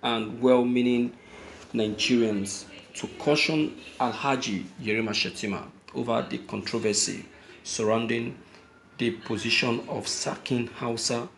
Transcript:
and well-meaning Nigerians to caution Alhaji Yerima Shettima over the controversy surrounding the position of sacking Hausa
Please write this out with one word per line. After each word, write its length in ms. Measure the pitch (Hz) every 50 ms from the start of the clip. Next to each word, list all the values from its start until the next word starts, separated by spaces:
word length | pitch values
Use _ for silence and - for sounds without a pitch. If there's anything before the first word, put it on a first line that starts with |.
and 400 | 120 123 117 113 110 107 113 117
well-meaning 720 | 123 127 127 123 123 123 123 123 123 123 123 120 120 120 - - - - - - - - - - - - -
Nigerians 920 | 113 110 107 107 104 - - 127 120 113 110 107 101 98 98 - - - - - - - - -
to 140 | - - - - -
caution 600 | - 147 147 160 - - 160 156 151 - - - - - - -
Alhaji 640 | 123 123 107 - - 139 135 127 127 120 101 90 - - - -
Yerima 280 | 127 110 107 113 110 107
Shettima 560 | 104 - - - - - - - - 165 - - - - - - -
over 320 | - 117 117 117 117 - -
the 80 | - -
controversy 880 | - - - 104 101 - - 113 107 110 104 - - - 92 95 - - - - - - - - -
surrounding 760 | - - - 113 107 110 113 117 113 117 117 117 123 - - - - - - - - - - - - -
the 140 | - 120 120
position 720 | 117 - - - 120 101 101 117 - - - 123 117 117 - -
of 180 | 151 113 107
sacking 600 | - - - - 143 - - - - 131 120 117
Hausa 600 | 120 - - 135 120 117 113 - - 127 120 120 - -